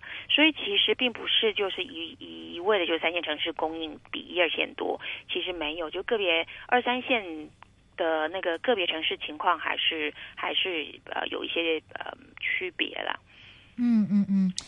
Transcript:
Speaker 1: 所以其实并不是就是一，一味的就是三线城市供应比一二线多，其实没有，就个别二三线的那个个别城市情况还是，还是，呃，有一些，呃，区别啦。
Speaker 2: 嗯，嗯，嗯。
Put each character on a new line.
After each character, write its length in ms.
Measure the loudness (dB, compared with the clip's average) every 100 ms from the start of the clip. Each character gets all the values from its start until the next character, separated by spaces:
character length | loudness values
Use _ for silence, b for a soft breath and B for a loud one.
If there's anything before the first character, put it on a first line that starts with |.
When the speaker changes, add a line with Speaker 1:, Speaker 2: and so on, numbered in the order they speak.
| B B B
Speaker 1:
所 140 | 6
以 80 | 6
其 260 | 4 0 2
实 160 | 4
并 180 | 4 0
不 140 | 0 0
是 260 | 2 2
就 140 | 2 -2
是 140 | -4
一， 340 | -8 -8 -10 -12 -14 -14 -12
一 60 | -4
味 180 | 2 2
的 80 | 2
就 60 |
是 80 | 2
三 120 | 0
线 80 | 0
城 160 | -2 -2
市 160 | -4
供 220 | -2 -4 -4
应 220 | -8 -10 -10
比 80 | -10
一 200 | -4 2
二 80 | 2
线 240 | 2 -2 -2
多， 240 | -4 -4 B B B
其 140 | -4
实 100 | -4
没 220 | -4 -4
有， 160 | -4 -6
就 100 | -6
个 120 | -2 0
别 300 | 2 2 0 B B
二 120 | 2
三 220 | 2 0
线 220 | 0 0 0 -8 -10 -16 -20 _ _ -2
的 320 | 2 2 0
那 120 | 0
个 160 | -2 0
个 180 | 2 2
别 100 | 2
城 160 | 0
市 160 | -2 -2
情 180 | -6 0
况 220 | 2 2
还 180 | 0 0
是， 380 | 0 0 -2 -4 B B
还 180 | -4
是， 460 | 0 0 -2 -6 -10 -8
呃， 200 | -6 -4
有 160 | -4
一 60 | -4
些， 340 | -2 0 -2 -4
呃， 220 | -12 -10 -12 -16 -8
区 320 | -4 -2 -4 -4
别 180 | -4 -4
啦。 160 | -6 -6 -10 B B B B B
Speaker 2:
嗯， 300 | 4 6 6
嗯， 140 | 4 4
嗯。 240 | 4 4 0